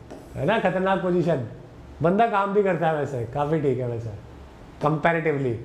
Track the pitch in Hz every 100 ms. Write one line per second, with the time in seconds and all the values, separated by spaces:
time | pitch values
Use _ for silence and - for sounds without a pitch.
0 | - - - 123 139 220 190 185 190 190
1 | 180 180 170 151 113 - - - - -
2 | 151 196 - 202 196 202 196 165 160 156
3 | 131 123 113 143 147 160 143 123 123 117
4 | 113 101 - - - - - - 147 156
5 | 170 165 156 143 131 113